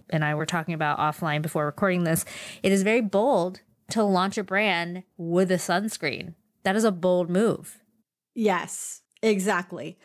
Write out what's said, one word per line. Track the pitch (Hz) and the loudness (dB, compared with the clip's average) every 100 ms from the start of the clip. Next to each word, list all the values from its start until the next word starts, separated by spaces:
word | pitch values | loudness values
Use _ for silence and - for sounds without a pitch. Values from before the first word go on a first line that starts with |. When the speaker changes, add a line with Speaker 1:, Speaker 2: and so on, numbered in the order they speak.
| - | -2
Speaker 1:
and | 160 | -2
I | 151 | 0
were | 151 156 | -2 -2
talking | 175 156 | -4 -4
about | 160 156 147 | -2 -2 0
offline | 151 151 165 151 | -2 -2 -2 -2
before | 156 165 147 | -2 -2 -4
recording | - 202 180 | 0 0 2
this, | 170 170 - - - - | 2 0 -2 -12 -16 -4
it | 196 | 2
is | 196 | 2
very | 196 226 | 4 2
bold | 214 196 247 226 175 190 _ _ - | 2 2 2 2 0 -4 _ _ -8
to | 226 | 0
launch | 208 185 190 220 | 2 2 2 -2
a | |
brand | 190 190 214 170 170 180 - - | -2 0 2 0 -2 -8 -12 -10
with | 165 175 185 | 0 2 4
a | 185 | 2
sunscreen. | - 180 214 - 151 117 - - _ _ | 2 0 0 -4 -6 -6 -10 -16 _ _
That | 190 202 | -2 2
is | |
a | 226 | 2
bold | 180 180 180 170 | 2 2 2 2
move. | 175 220 - - - _ _ _ _ _ | 2 2 0 -6 -20 _ _ _ _ _
Speaker 2:
Yes, | - 214 180 175 - - - _ _ | -2 0 0 -2 -10 -12 -14 _ _
exactly. | 220 202 190 185 180 175 143 185 | 0 2 2 -2 -2 -10 -12 -14